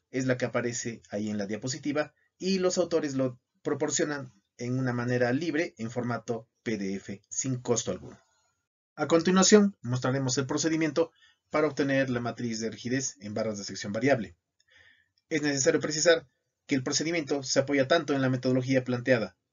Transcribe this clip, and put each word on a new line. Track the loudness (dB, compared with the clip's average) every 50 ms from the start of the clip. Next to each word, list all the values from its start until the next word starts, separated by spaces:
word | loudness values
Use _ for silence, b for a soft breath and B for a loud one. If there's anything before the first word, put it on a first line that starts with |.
| _ _
es | -4 -2 0
la | 0 0 0
que | -2
aparece | -2 -2 -2 -2 -2 -4 -4 -6 -8 -10 -10 -12 -8
ahí | -6 -4 -4 -4
en | -4 -4
la | -4
diapositiva, | -4 -6 -6 -6 -6 -8 -6 -6 -4 -2 -2 -4 -4 -8 _ _ _ _ _
y | -2 0 0 2
los | 2 2 2 0
autores | 0 0 0 -2 -2 -2 -2
lo | -2 -2 -2 -4 -8 _ _ _ _
proporcionan | -6 -4 -2 -2 -2 -2 0 0 -2 -2 -2 -6 -8 -12 -16 _ _ _ _ -10
en | -6 -4 -2 -2
una | 0 0
manera | 0 0 0 0 2 2 2 2 2
libre | 0 -2 -2 0 -2 -2 -2 -4 -8
en | -10 -6
formato | -6 -4 -4 -4 -4 -4 -4 -6 -6 -6 -8 _ _ _ _
P | -4 -4 -2
D | -2 -4 -4
F | -6 -8 -10 -14 -14 -14 _
sin | -8 -6 -4 -4 -4 -4
costo | -2 -2 -2 -2 -2 -4
alguno. | -6 -6 -10 -14 -18 -20 _ _ _ _ _ _ _ _ _ _ _ _ _ _ _
A | -6 0 2
continuación, | 2 4 4 4 6 6 8 8 8 8 8 6 2 -4
mostraremos | -6 -4 -4 -2 0 0 0 0 0 0 0 -2
el | -2
procedimiento | -2 -2 -2 0 0 0 2 0 0 0 0 -2 b b b b b b b b _
para | 0 0 0 2
obtener | 0 0 0 2 2 2 2 2
la | 0 -2
matriz | -2 -4 -4 -4 -4 -4 -4 -4
de | -4 -6
rigidez | -6 -6 -4 -2 -2 -2 -2 -4 -8 -10
en | -12 -6 -4
barras | -2 -2 -2 -4 -6
de | -8
sección | -10 -10 -8 -8 -6 -4
variable. | 0 2 2 2 2 0 -4 -10 _ _ _ _ b b b b b b b b b b b b b _ _
Es | -4 -2
necesario | 0 0 0 2 2 2 2 2
precisar | 0 -2 -2 2 4 4 4 4 2 -4 _ _ _ _ _ _ _ -2
que | -2
el | -2 0
procedimiento | 0 -2 -2 0 0 -2 -2 -2 -2 -4 -4 -2
se | 0 0 0
apoya | 2 2 2 2 4 4
tanto | 4 2 2 2 0
en | 0
la | 2 2
metodología | 0 0 0 2 2 2 2 2 2 2 2
planteada | 0 -2 -2 2 4 4 4 2 -2 -6 _ _ _